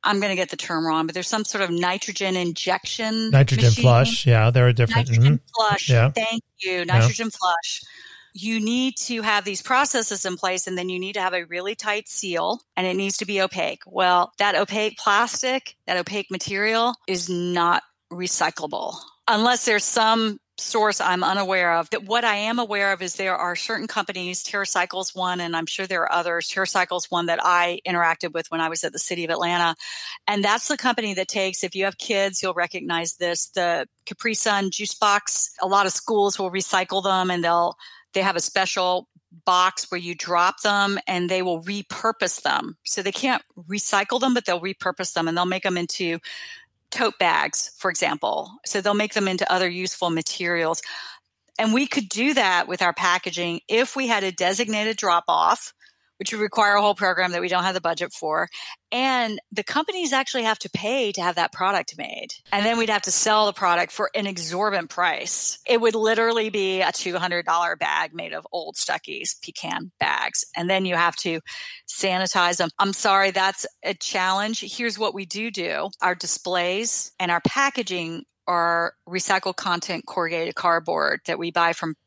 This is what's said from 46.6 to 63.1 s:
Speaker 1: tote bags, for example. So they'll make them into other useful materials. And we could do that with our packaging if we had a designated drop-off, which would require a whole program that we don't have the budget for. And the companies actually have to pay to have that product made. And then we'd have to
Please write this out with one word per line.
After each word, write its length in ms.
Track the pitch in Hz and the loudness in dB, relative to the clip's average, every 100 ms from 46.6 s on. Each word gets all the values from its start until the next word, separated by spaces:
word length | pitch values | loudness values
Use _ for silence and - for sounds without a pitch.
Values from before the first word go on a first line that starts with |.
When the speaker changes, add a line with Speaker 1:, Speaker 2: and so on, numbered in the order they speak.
| - _ _ | -20 _ _
Speaker 1:
tote 280 | - 226 - | -2 -2 0
bags, 520 | 175 160 147 - - - | 0 2 0 -2 -6 -4
for 120 | 190 | -4
example. 600 | 170 160 151 - - 175 226 - | 0 -2 0 -2 -2 -6 -12 -6
So 160 | 202 | -2
they'll 100 | 196 | 0
make 220 | 208 214 | 0 0
them 140 | 214 196 | -2 -2
into 220 | 185 - | -2 0
other 160 | 180 185 | 2 0
useful 440 | 175 185 - 175 | -2 -6 -2 -2
materials. 720 | 165 - - 175 170 160 165 - - - - _ _ _ - | -2 -4 -4 -2 0 0 -2 -6 -14 -16 -20 _ _ _ -2
And 140 | 220 | 2
we 140 | 233 277 | 2 2
could 240 | 285 196 | -2 -4
do 240 | 208 262 | -2 0
that 340 | 277 202 180 - | 2 2 2 0
with 140 | 180 | 0
our 100 | 180 | 0
packaging 680 | 170 180 180 185 170 175 170 - | 2 2 2 0 -4 -4 -4 -2
if 300 | 220 254 277 | 0 0 -2
we 120 | 254 | 0
had 160 | 220 | 0
a 60 | 190 | 0
designated 680 | 175 180 190 226 214 214 220 | 0 0 0 -2 -2 -2 -2
drop-off, 760 | 202 170 - 160 165 226 - _ - _ _ _ | 2 2 2 4 4 2 -2 _ -20 _ _ _
which 140 | 202 | -8
would 80 | 220 | -4
require 340 | 208 - 208 202 | -2 4 4 6
a 60 | |
whole 120 | 208 | 4
program 380 | 202 196 180 180 | 4 2 2 0
that 80 | 175 | 0
we 80 | 180 | 0
don't 160 | 180 | 0
have 100 | 180 | 0
the 60 | 185 | 0
budget 320 | 165 165 175 | -2 -2 -6
for. 360 | - 160 156 170 - - - _ | -6 -2 -2 -2 -6 -16 -16 _
And 480 | 240 262 254 226 202 _ | -2 0 0 -2 -4 _
the 140 | 208 | -8
companies 480 | - 285 320 370 320 | -2 -2 0 -2 0
actually 320 | 262 254 254 | 0 0 -2
have 140 | 226 214 | 0 -2
to 100 | - | -4
pay 400 | - 202 269 220 | -4 -2 0 0
to 80 | 196 | 0
have 140 | 175 | -2
that 160 | 175 170 | 0 -2
product 480 | - 185 196 - - | 0 0 0 -2 -10
made. 300 | - - - - - | -12 -12 -12 -16 -2
And 120 | 202 | 0
then 140 | 214 233 | 2 2
we'd 120 | 226 | 2
have 120 | 208 | 0
to 80 | 196 | 0